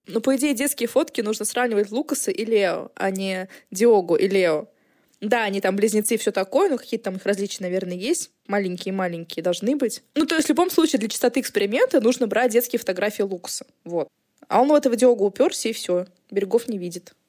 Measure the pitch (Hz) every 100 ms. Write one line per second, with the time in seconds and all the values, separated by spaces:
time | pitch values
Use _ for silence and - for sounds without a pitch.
0 | - 220 262 269 285 226 285 - 233 269
1 | 330 - 214 220 214 240 247 208 202 226
2 | 311 285 - - 226 214 185 170 - -
3 | 196 190 190 185 190 - _ 185 233 208
4 | 170 165 185 196 175 151 - _ _ _
5 | _ _ 208 240 208 196 190 202 214 214
6 | 214 226 208 196 190 285 392 240 - 226
7 | 202 190 196 196 202 - 180 190 180 180
8 | 233 349 - _ - 202 190 180 190 190
9 | 180 170 165 - 180 175 208 285 233 -
10 | - 294 294 320 302 285 370 - 320 240
11 | 214 - 247 254 - 208 202 254 508 302
12 | 220 247 220 202 226 226 - 233 - 180
13 | 208 208 196 180 - - - _ 165 170
14 | 139 _ _ _ - 208 285 294 277 226
15 | 247 233 202 - 302 - 226 220 - 180
16 | 190 _ _ 196 190 233 240 202 175 175
17 | - _